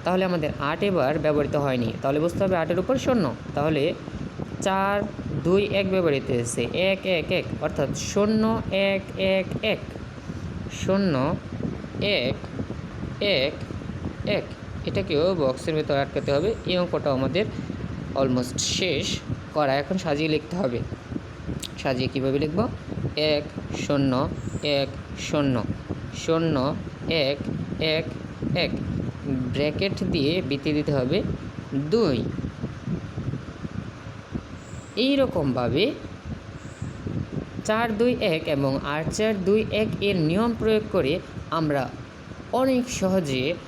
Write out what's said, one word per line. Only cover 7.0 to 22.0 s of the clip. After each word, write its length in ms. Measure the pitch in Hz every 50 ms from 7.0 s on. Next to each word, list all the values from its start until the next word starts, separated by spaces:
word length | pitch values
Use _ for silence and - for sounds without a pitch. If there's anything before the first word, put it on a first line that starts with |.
| -
এক 260 | 190 185 160 151 156
এক, 140 | 185 170 - - - 113
অর্থাৎ 360 | 143 156 - - 147 135 - -
শূন্য 640 | - - - 202 202 208 220 220 220 220 226 226 214 -
এক 480 | 190 190 196 196 196 196 196 - - -
এক 260 | 190 190 190 190 185 - - -
এক, 180 | - 220 190 - - - - - - - - - - - - - - - - - - - - - -
শূন্য 500 | - 190 196 196 190 147 131 127 151 180 196 - - - - - - - - - - - -
এক 340 | - 202 208 160 120 127 127 - - - - - - - - - - - - - - - - -
এক 320 | 101 104 - 139 127 147 151 - - - - - - - - - - - - - -
এক। 180 | 202 208 180 - - - - - - - - -
এটাকেও 500 | 170 - 202 190 190 175 143 156 180 196
বক্সের 400 | 170 147 131 127 131 - - 156
ভেতর 220 | 156 151 - 147 139
আটকাতে 340 | 139 135 - 151 139 -
হবে। 240 | 143 143 160 196 151 - -
এই 120 | 165 180 180
অঙ্কটা 340 | 180 175 - 151 - 151
আমাদের 340 | 135 127 135 131 131 180 220 214 - - - - - - - - - - - - -
almost 420 | - 135 131 127 127 123 127 - -
শেষ 640 | - - - - - 185 151 139 170 - - - - - - - - - -
করা, 200 | 156 151 135 135
এখন 240 | 139 147 - 190 190
সাজিয়ে 320 | - 170 147 147 156 160
লিখতে 260 | 156 151 151 - -
হবে। 240 | 180 190 131 120 117 107 - - - - - - - - - - - - - - - - - - -
সাজিয়ে 300 | - 147 135 127